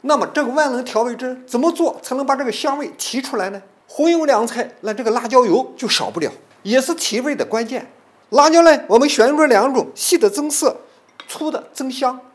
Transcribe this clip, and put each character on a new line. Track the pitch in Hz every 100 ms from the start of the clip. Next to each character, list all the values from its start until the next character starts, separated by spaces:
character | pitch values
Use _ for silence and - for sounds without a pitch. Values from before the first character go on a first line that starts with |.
那 | 254 294
么 | -
这 | -
个 | 262
万 | 262 294
能 | 247
调 | 254 220
味 | 240 240
汁 | 254 254 -
怎 | 240
么 | 320
做 | 339 330 -
才 | -
能 | 262
把 | 269
这 | 269
个 | 262
香 | 220 302 277
味 | 285 -
提 | - 247
出 | 262 226
来 | 190
呢？ | 196 - _ _
红 | - 311
油 | 339
凉 | 302 240 226
菜， | 233 - -
那 | 208
这 | 214
个 | 226
辣 | 233 233
椒 | 254
油 | 240 190 254 -
就 | 233
少 | - -
不 | 180
了， | 143 - _ _
也 | 190 247
是 | 262
提 | 330 - 220
味 | 262 285
的 |
关 | 120 220 226
键。 | 247 143 _ _ _ _
辣 | 247 294
椒 | 330
呢， | 330 285 -
我 | 220
们 | 285
选 | 277 247
用 | 294
这 | 302
两 | 214 247
种， | 262 -
细 | - - 359
的 | 208
增 | 226 302
色， | 285 302 - - _ _ _ -
粗 | - 311
的 | 302 -
增 | - 262
香。 | 247 254 254 -